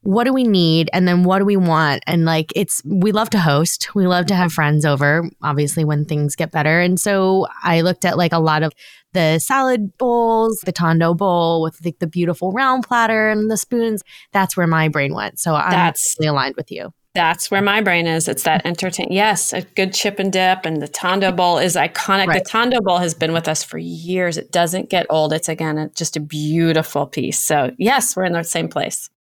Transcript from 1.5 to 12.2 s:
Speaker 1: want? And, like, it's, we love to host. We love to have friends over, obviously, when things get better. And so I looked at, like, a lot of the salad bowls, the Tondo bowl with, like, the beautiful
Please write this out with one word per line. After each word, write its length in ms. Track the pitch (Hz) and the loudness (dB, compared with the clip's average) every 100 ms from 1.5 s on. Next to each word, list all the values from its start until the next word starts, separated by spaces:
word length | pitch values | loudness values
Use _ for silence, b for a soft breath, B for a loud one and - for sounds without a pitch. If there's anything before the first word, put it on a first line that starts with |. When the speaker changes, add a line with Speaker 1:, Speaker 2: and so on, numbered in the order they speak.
| 196 | 2
Speaker 1:
want? 480 | 180 160 156 135 - | 4 4 2 0 0
And, 180 | 170 | 0
like, 280 | 160 160 156 | 2 2 0
it's, 260 | 160 160 - | -2 -2 -4
we 260 | 139 190 196 | -2 0 2
love 200 | 208 226 | 2 0
to 80 | 220 | 2
host. 560 | 165 143 165 - - 208 | 2 2 2 -2 -4 0
We 100 | 180 | 2
love 200 | 180 175 | 2 2
to 80 | |
have 180 | 190 175 | 2 2
friends 320 | 160 147 151 | 2 2 4
over, 440 | 147 139 143 156 170 _ | 2 2 2 2 0 _
obviously, 420 | 151 143 147 165 | -4 0 0 0
when 200 | 151 147 | 0 0
things 320 | 147 147 147 - | -2 -2 -2 -2
get 160 | 160 | -4
better. 260 | 160 151 165 | 0 2 2
And 200 | 180 185 | 2 0
so 480 | 208 196 190 190 - - | 0 2 2 2 0 -4
I 160 | 175 165 | 0 2
looked 240 | 170 175 | 2 0
at, 120 | 185 165 | -2 0
like, 160 | 170 | 2
a 60 | 165 | 2
lot 240 | 160 156 | 2 2
of 100 | 156 - B B B | -2 -6 B B B
the 280 | 185 160 160 | 0 2 0
salad 580 | - 269 262 247 196 _ | 0 0 2 0 -4 _
bowls, 600 | 254 240 233 226 226 220 | 0 2 2 2 0 -2
the 60 | - | -6
Tondo 420 | 170 170 165 165 | -2 2 2 2
bowl 480 | 170 196 175 165 165 | 2 0 2 2 0
with, 220 | 160 - | -2 -4
like, 140 | 170 156 | -10 -6
the 80 | 165 | -6
beautiful 460 | 175 | -2